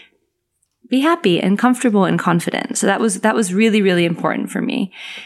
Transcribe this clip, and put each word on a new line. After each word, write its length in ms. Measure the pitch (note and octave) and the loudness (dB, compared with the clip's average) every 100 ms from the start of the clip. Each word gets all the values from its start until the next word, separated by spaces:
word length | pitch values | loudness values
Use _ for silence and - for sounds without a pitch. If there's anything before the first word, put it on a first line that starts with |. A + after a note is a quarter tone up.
| - _ _ _ _ _ _ _ - | -20 _ _ _ _ _ _ _ -4
be 120 | B3+ | 0
happy 400 | D4+ E4+ G#3 E3+ | 2 2 2 2
and 180 | F#3 G3 | 0 2
comfortable 460 | B3 B3 B3 G3+ | 2 2 2 2
and 140 | F3 E3+ | 2 0
confident. 600 | - E3+ - - - - | 0 0 -2 -6 -6 -2
So 80 | G3 | 0
that 140 | G3 | 0
was, 200 | A3 F#3+ | -2 0
that 140 | A3 | -2
was 180 | A3 F#3+ | 0 -2
really, 280 | F#3 A3+ G#3+ | 2 2 2
really 220 | G3 F3 | 2 2
important 460 | E3+ E3 D#3 - - | 0 -2 -4 -4 -6
for 100 | - | -4
me 320 | - - F#3+ - - - | -4 -4 -6 -10 -18 -18